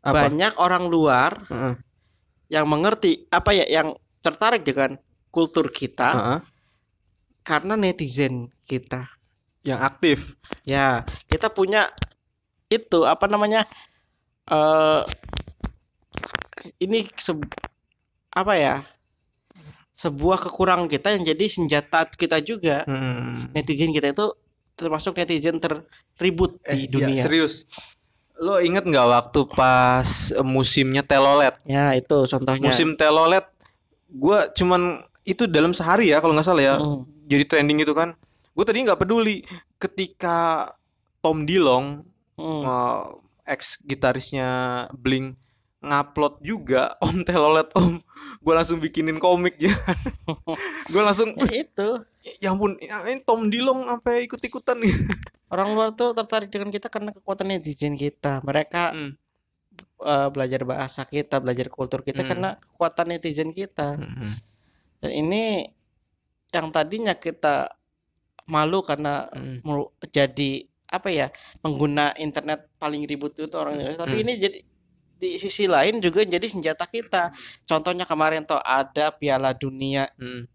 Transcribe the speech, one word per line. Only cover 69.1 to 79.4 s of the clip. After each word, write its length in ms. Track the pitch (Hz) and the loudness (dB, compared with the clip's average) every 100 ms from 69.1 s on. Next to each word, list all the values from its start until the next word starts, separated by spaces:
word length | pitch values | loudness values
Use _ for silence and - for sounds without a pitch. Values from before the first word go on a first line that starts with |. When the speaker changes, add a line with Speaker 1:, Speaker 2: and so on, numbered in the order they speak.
| 143 139 | -4 -6
Speaker 1:
Mm. 320 | 135 131 127 | -12 -12 -12
Speaker 2:
melu-, 240 | 151 143 - _ - | -6 -6 -6 _ -4
jadi, 540 | 143 135 131 139 135 - _ - | 0 0 0 -4 -4 -10 _ -8
apa 200 | 185 202 | -6 -2
ya, 220 | 160 135 - - - | -2 -2 -6 -20 -8
pengguna 520 | 156 139 147 143 147 - | -6 0 0 2 0 0
internet 500 | 156 151 143 151 _ _ | -6 -6 -6 -8 _ _
paling 280 | 151 147 | -6 -6
ribut 280 | 147 143 147 | -6 -6 -8
itu 140 | 151 156 | -8 -10
orang 220 | 160 147 147 | -6 -6 -6
Indonesia. 280 | 139 160 | -8 -6
Tapi 80 | 170 | -4
Speaker 1:
Mm. 100 | 220 | -2
Speaker 2:
ini 100 | 220 240 | -4 -2
jadi, 220 | 196 - _ _ _ _ _ _ | -4 -6 _ _ _ _ _ _
di 120 | 185 175 | -8 -6
sisi 300 | 196 - 196 | -2 0 4
lain 320 | 151 165 226 | 4 4 2
juga 200 | 180 175 | 0 2
jadi 220 | 208 175 | 0 0
senjata 400 | 220 196 156 156 175 | -4 -4 -6 -6 -8
kita. 460 | 233 226 185 170 - - - | -8 -4 -2 -2 -8 -18 -16
Contohnya 400 | - 160 165 180 | -2 -2 0 -4
kemarin 400 | 180 156 156 160 | -4 0 0 0
tuh 160 | 156 147 | -2 -4
ada 500 | - 131 135 151 151 | 0 -2 0 -2 -2
Piala 420 | - 143 131 | -2 -2 0